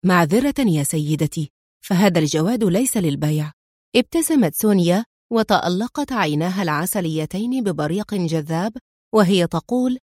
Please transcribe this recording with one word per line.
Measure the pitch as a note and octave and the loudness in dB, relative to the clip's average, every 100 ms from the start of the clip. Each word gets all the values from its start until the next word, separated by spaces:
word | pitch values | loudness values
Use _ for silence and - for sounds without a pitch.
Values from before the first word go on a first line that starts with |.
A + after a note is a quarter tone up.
معذرة | F3+ F3+ D#3+ G3+ C#4 C4+ | 2 2 4 2 0 0
يا | A#3+ D#3 | 0 0
سيدتي، | - D#3+ D3 D3+ D#3 - D3 _ _ _ | 0 -2 -2 -2 -2 -4 -8 _ _ _
فهذا | - F3+ G3+ E3+ | -2 2 4 2
الجواد | D3+ D#3 E3 B3 | 0 0 0 2
ليس | G#3+ F3 B3+ A3+ | 2 2 0 0
للبيع. | E3+ C#3+ D3+ D3+ D3+ - _ _ _ | -2 0 -2 -2 -4 -10 _ _ _
ابتسمت | A#3+ B3 E4 D#4+ D#4 F3+ | 0 0 -2 0 2 2
سونيا | - G#3+ G3 E3+ F3+ A#3 _ _ | 0 2 2 4 2 -2 _ _
وتألقت | A#3 A3 F#3+ - F3+ A#3+ - C#4+ | -2 0 0 0 -2 -4 -6 -4
عيناها | B3 E3+ D3+ E3+ F#3 | -2 0 0 -2 -2
العسليتين | F3+ D3+ F3+ G#3+ E3+ D#3 D#3 F#3 A#3 C4 | -2 -2 -2 -4 -2 -4 -4 -6 -4 -2
ببريق | G#3 D#3 D3+ F3+ G#3 | -2 -2 -2 -4 -4
جذاب | G3+ E3+ D#3+ D3+ E3 G3+ A#3 _ _ _ | -4 -2 -2 -2 -4 -4 -8 _ _ _
وهي | A3 F#3 F#3+ E3+ | 2 4 4 2
تقول | E3+ - B3 B3+ B3+ _ | -2 -2 -2 -2 -4 _